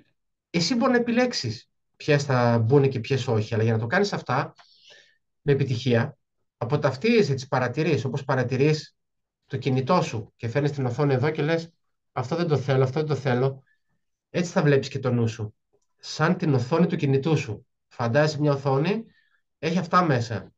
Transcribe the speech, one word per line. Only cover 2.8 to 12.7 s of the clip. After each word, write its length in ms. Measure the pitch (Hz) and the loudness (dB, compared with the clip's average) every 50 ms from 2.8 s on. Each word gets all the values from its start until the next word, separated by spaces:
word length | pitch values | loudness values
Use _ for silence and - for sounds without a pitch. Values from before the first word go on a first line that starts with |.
| 139 135 | 4 4
και 100 | - 113 | 0 -2
ποιες 280 | 113 - - - - | -4 -2 -2 -2 0
όχι, 260 | 127 113 104 107 - 113 | 0 0 0 0 -2 -2
αλλά 100 | 107 113 | 0 2
για 80 | 117 | 2
να 80 | 113 110 | 0 0
το 80 | 117 | 0
κάνεις 260 | 113 180 190 202 202 170 | 0 0 0 0 0 -2
αυτά 400 | - - - 127 143 160 - - - - _ _ _ _ - - - _ _ _ _ _ _ _ _ | -6 -4 -4 -2 -2 -4 -6 -10 -20 -20 _ _ _ _ -20 -20 -20 _ _ _ _ _ _ _ _
με 100 | - 147 | 0 0
επιτυχία, 640 | 135 110 139 123 117 110 - 123 117 113 139 156 - _ _ _ _ _ _ _ _ | 2 2 0 0 -2 -2 0 2 2 2 2 -2 -6 _ _ _ _ _ _ _ _
αποταυτίζεσαι, 760 | - 123 117 147 147 - 131 - - - 226 240 214 175 143 135 | -8 -4 -2 0 0 0 0 -2 0 2 4 4 4 4 2 0
τις 140 | 131 - | -4 -4
παρατηρείς, 580 | - 143 127 127 117 120 156 160 175 147 117 - | -2 -2 0 0 0 -2 -2 0 0 0 0 -2
όπως 180 | 123 143 - - | -4 -6 -4 -2
παρατηρείς 720 | - 131 127 120 131 131 120 143 156 151 - - - _ _ _ _ _ _ _ _ _ _ _ | -2 0 0 0 0 0 2 2 2 2 0 -4 -10 _ _ _ _ _ _ _ _ _ _ _
το 120 | _ 135 | _ -10
κινητό 440 | 117 127 139 127 131 131 180 185 170 | -6 -2 -2 0 0 0 2 2 0
σου 320 | 156 - 117 107 - - _ | 0 -2 -4 -8 -10 -12 _
και 120 | _ 117 | _ -8
φέρνεις 240 | 113 - 143 147 135 | -4 -2 -2 -2 -2
την 140 | - 139 131 | -2 -2 -4
οθόνη 280 | 120 117 151 147 143 135 | -2 -2 0 0 2 2
εδώ 160 | 120 135 156 | 2 0 0
και 120 | - 165 | -2 -2
λες, 300 | 147 156 165 165 165 - _ _ _ _ _ _ _ _ | -2 0 -2 -2 -4 -8 _ _ _ _ _ _ _ _
«Αυτό 240 | - 131 123 - 165 | -8 -8 -6 -4 -4
δεν 120 | 175 170 | -2 0
το 100 | 156 147 | 0 0
θέλω, 260 | 113 - 139 | 0 0 0